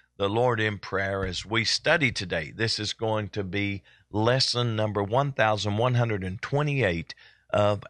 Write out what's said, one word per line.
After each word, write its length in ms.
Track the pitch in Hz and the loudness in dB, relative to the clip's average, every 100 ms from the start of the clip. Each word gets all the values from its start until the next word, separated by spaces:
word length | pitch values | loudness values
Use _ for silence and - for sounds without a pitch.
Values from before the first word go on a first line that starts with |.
| _ - | _ -2
the 120 | 98 | 0
Lord 320 | 110 123 110 | 2 2 2
in 160 | 107 101 | 0 -2
prayer 480 | - 95 98 98 95 | -4 -2 -2 -2 -4
as 200 | 87 92 | -6 -2
we 200 | 113 107 | 0 0
study 440 | - 147 170 127 | 0 2 2 2
today. 400 | - 90 87 76 90 | -2 -4 -4 -6 -2
This 240 | 110 - | -2 -2
is 140 | 104 | -4
going 340 | - 113 107 101 | -4 -2 -2 -4
to 120 | 107 | -6
be 400 | 95 101 101 98 - _ _ | -4 -2 -2 -4 -10 _ _
lesson 640 | 104 113 131 - 123 120 | 2 4 4 2 0 0
number 300 | 107 107 101 | 0 0 0
one 300 | 101 123 143 | 0 0 0
thousand 420 | 131 110 107 104 104 | 2 2 2 0 2
one 200 | 123 120 | 2 2
hundred 280 | 117 101 | 2 -2
and 180 | 92 92 | -4 -6
twenty-eight 720 | - 139 151 139 104 85 - - - _ _ | -2 0 0 2 2 0 -4 -14 -20 _ _
of 340 | 104 104 104 | 2 2 0